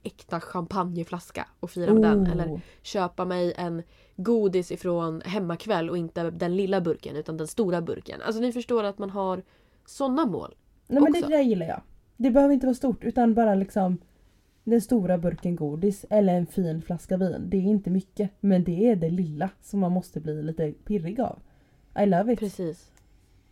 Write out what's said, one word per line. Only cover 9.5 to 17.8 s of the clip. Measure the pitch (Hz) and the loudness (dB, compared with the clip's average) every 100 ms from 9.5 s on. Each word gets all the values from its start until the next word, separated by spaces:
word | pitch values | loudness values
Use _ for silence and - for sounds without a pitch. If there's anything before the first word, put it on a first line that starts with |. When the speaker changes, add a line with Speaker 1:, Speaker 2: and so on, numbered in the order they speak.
| _ _ _ - | _ _ _ -20
Speaker 1:
såna | - 269 269 269 | -4 -2 2 0
mål | 135 - - _ _ - | -2 -8 -16 _ _ -2
Speaker 2:
Nej, | 269 | 4
men | 294 | 4
det | 339 | 4
Speaker 1:
också. | 294 | 2
Speaker 2:
där | 302 | 2
gillar | 254 185 165 | 4 2 -2
jag. | - - - _ - | -6 -10 -20 _ -2
Det | 254 | 4
behöver | 262 277 | 6 6
inte | 269 262 | 4 2
vara | |
stort, | 247 262 - | 0 -2 -2
utan | 233 247 233 | -2 2 4
bara | 220 220 | 4 4
liksom | 196 196 208 185 175 - _ _ _ _ _ 220 | 4 2 0 0 -2 -6 _ _ _ _ _ 2
den | 233 | 2
stora | - 240 180 180 | 4 0 2 2
burken | 170 170 180 170 | 0 -2 -4 -2
godis | 147 156 202 196 - | -4 0 0 -2 2
eller | 208 190 | 4 6
en | 180 175 | 4 0
fin | - 170 160 | -2 -2 -4
flaska | 160 170 - 185 | -6 -8 -4 -2
vin, | 185 - 180 | -2 -2 -2
det | 190 | 0
är | |
inte | 190 208 | 2 2